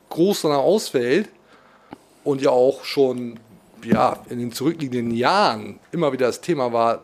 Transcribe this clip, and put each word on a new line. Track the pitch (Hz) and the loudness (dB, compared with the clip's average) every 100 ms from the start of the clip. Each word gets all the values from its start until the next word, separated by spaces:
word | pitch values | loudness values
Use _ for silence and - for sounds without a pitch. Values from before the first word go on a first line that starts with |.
| - | -8
Groß | 151 190 202 | 0 2 2
danach | 156 143 | 0 2
ausfällt | 139 214 - 135 120 165 214 - _ - _ _ _ - _ _ | 2 2 0 -2 2 0 -2 -10 _ -20 _ _ _ -20 _ _
und | 143 135 | -4 0
ja | 139 | 2
auch | 127 131 - | 4 2 2
schon, | - 147 131 123 120 113 - - _ - | -2 0 2 0 -8 -12 -20 -20 _ -14
ja, | 113 113 127 - - | -2 2 2 0 -8
in | 123 | -8
den | 120 | -8
zurückliegenden | - 143 165 139 123 117 | -4 -4 -4 -4 -4 -4
Jahren | 117 131 220 175 110 107 101 _ | 0 2 2 2 0 -8 -16 _
immer | 170 147 | -2 -2
wieder | 127 120 | 2 0
das | - | 0
Thema | - 151 123 | -4 -2 0
war, | 117 117 113 | 2 2 0